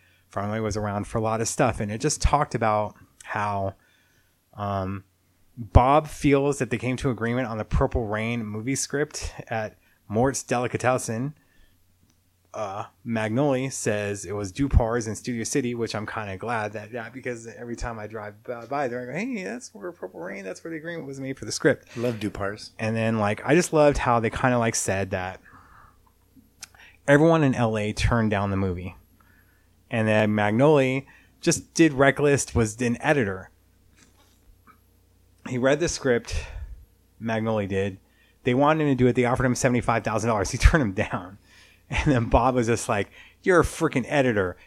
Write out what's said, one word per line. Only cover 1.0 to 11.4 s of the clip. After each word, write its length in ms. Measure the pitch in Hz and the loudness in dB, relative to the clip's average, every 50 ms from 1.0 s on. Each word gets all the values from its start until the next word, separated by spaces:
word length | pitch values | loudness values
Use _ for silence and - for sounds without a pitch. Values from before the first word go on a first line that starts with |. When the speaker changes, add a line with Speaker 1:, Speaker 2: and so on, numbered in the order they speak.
| 101 - | -4 -4
Speaker 1:
for 100 | - 117 | -4 -2
a 40 | 110 | 0
lot 180 | 110 113 113 | 0 0 0
of 80 | 113 - | -2 -2
stuff, 320 | - - 151 117 110 - | 0 2 2 2 2 0
and 100 | 113 104 | -4 -4
it 100 | 107 110 | -4 -2
just 220 | 131 156 - - - | -2 -2 -2 0 0
talked 320 | - - 143 147 - - | 2 2 2 0 0 -2
about 400 | 117 113 110 107 107 107 104 - - - _ _ _ - | 0 0 2 2 2 0 -2 -6 -12 -20 _ _ _ -12
how, 500 | - - 110 104 104 101 98 98 98 95 _ _ _ _ _ _ _ _ _ _ _ _ _ _ _ - | -8 -4 -4 -2 -2 -2 -2 -4 -4 -6 _ _ _ _ _ _ _ _ _ _ _ _ _ _ _ -12
um, 480 | 101 101 101 101 98 95 92 98 98 - _ _ _ _ _ _ _ _ _ - | -8 -6 -4 -4 -4 -4 -4 -6 -8 -10 _ _ _ _ _ _ _ _ _ -16
Bob 500 | 123 113 101 - 135 123 131 143 156 151 | -14 -6 2 4 4 6 6 4 4 2
feels 520 | 147 - - - 147 139 139 139 143 139 - | 0 -8 -2 2 2 2 4 2 0 -2 -2
that 120 | 131 110 | -4 -4
they 80 | 123 110 | -4 -4
came 180 | - 127 127 117 | -4 -4 -4 -2
to 120 | - 139 | -2 -4
agreement 380 | 117 98 110 117 120 123 131 110 | -2 -2 -2 -2 -2 -2 -4 -4
on 100 | 113 110 | -4 -6
the 60 | 104 | -6
Purple 420 | - - - 135 127 - 131 117 | -2 0 2 2 2 0 -2 -4
Rain 380 | 101 107 107 110 113 120 120 110 | -2 -4 -4 -2 -2 -4 -4 -6
movie 320 | 107 104 110 107 127 135 | -6 -8 -8 -6 -4 -4
script 560 | 127 - - - 139 151 147 - - - - - - - - | -4 -4 -4 -4 -4 -4 -4 -6 -10 -10 -10 -12 -12 -10 -8
at 280 | 120 113 107 104 - _ _ _ _ _ _ | -6 -6 -6 -8 -10 _ _ _ _ _ _
Mort's 380 | - 104 110 127 139 131 - - | -6 0 0 0 0 0 -4 -4
Delicatessen. 920 | - 127 120 123 117 - 107 - 123 127 123 - - 113 110 127 143 - _ | -4 -2 -2 -2 -2 -4 0 0 2 0 0 -2 -4 -6 -6 -6 -8 -8 _